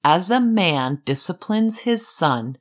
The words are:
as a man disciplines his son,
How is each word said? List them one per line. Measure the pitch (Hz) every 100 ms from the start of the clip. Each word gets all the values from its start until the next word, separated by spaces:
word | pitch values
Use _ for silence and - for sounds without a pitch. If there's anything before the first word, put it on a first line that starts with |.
as | 143 165 185
a | 247
man | 240 220 175 143 131 139 -
disciplines | 139 - 170 - 214 226 220
his | 240 233 -
son, | - 156 120 117 131